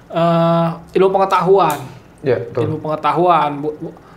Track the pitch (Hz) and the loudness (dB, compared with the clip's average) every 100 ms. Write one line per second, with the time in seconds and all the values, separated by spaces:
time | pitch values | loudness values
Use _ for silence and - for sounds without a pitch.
0 | - 165 170 170 170 170 165 170 - 185 | -8 -2 0 2 2 2 0 -4 -4 0
1 | 190 190 190 185 170 196 170 135 131 - | 2 2 2 2 4 4 4 -2 -8 -16
2 | - - 143 117 - 123 151 156 156 156 | -20 -8 -2 -2 -2 -4 -4 -4 -6 -2
3 | 147 147 180 160 147 143 151 - 165 - | -2 2 4 4 2 -4 -8 -8 -14 -16
4 | - | -20